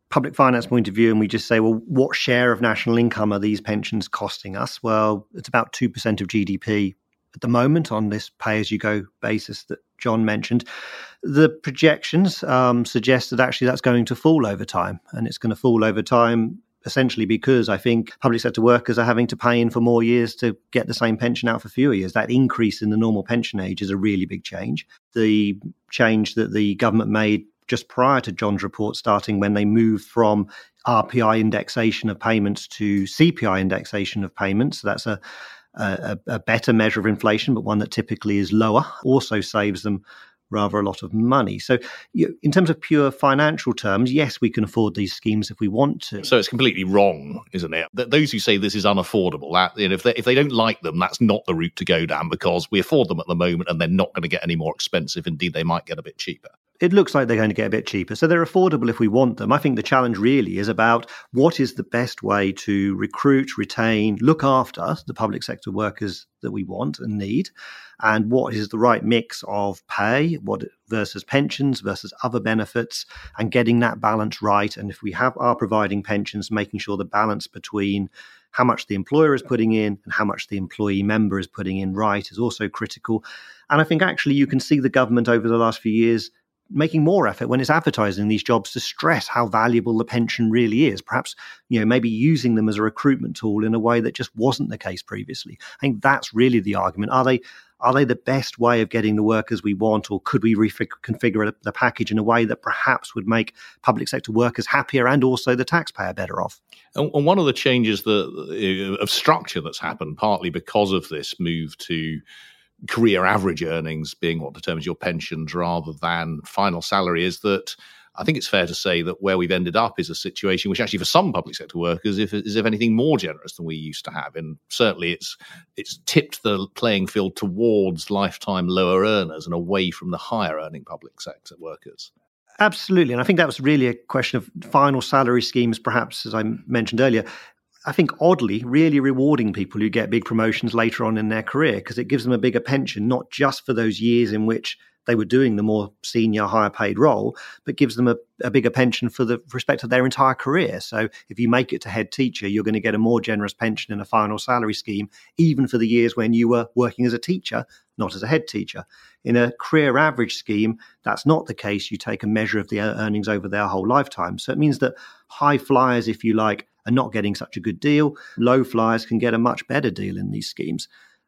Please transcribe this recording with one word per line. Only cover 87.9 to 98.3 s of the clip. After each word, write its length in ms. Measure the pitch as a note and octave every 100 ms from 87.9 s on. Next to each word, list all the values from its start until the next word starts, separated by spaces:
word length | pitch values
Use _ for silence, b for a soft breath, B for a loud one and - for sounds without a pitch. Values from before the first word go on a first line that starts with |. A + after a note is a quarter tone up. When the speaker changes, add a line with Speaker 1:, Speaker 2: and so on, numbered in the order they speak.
| - G#2 F#2 G#2
Speaker 1:
these 140 | G#2+
jobs 280 | - A#2 -
to 80 | B2
stress 480 | - - D#3 D3+ -
how 180 | B2 A2+
valuable 520 | A2 A#2 A#2 A#2 A2
the 80 | A2+
pension 440 | A#2+ A2+ - A2+
really 360 | A2+ A#2 A2+ D3
is. 160 | G2
Perhaps, 340 | - B2+ - - B B _
you 100 | A#2
know, 80 | G#2+
maybe 240 | B2+ A#2
using 460 | A2 C#3+ D3+ A#2+ A2
them 140 | A2
as 80 | G#2
a 40 |
recruitment 540 | A2 - C#3+ C3+ A#2 A2+
tool 300 | A2 G#2 A2
in 100 | A2+
a 40 |
way 200 | A2+ A#2+
that 160 | A#2 -
just 180 | B2 -
wasn't 320 | B2+ B2 -
the 80 | -
case 260 | F#2+ F#2
previously. 540 | - G#2 G#2 - - -
I 220 | - -
think 200 | C#3 G#2+
that's 320 | C3+ C3+ -
really 280 | A2 B2+ A#2+
the 140 | G2 F#2+
argument. 360 | F2+ F#2 G#2
Are 140 | C3 B2+
they, 160 | B2+ B B B B
are 120 | B2
they 120 | C3 C3+
the 100 | A#2+
best 420 | -